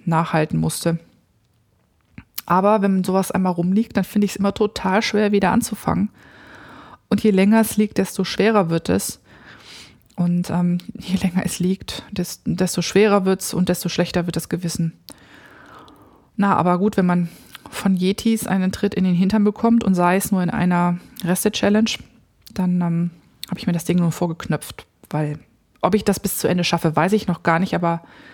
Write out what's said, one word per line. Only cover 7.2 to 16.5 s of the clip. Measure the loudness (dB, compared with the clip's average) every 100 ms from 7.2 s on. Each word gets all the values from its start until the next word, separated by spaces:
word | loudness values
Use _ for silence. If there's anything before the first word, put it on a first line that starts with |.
je | 4
länger | 4 4 4
es | 2 0
liegt, | 0 0
desto | -4 -2 -4
schwerer | 0 2 2 2
wird | 0 0
es. | -2 -2 -10 _ -20 -20 -20 -20 -20 -20 _ _ -4
Und, | 0 0 -2
ähm, | -2 0 -2 -6 -14
je | -6 -2
länger | 0 -2 -4
es | -2
liegt, | -2 -2 -6 -12 -10
des-, | -8 -8 -6
desto | -4 -2 0 -2
schwerer | 0 4 4 4
wird's | 2 0 -2
und | -2 0
desto | -2 -4
schlechter | -2 -2 -2 -2
wird | -4
das | -4
Gewissen. | -6 -4 -4 -4 -6 -20 -20 -20 -20 -20 -20 -20 -20 -20 -20 -20 _ _ -2
Na, | 0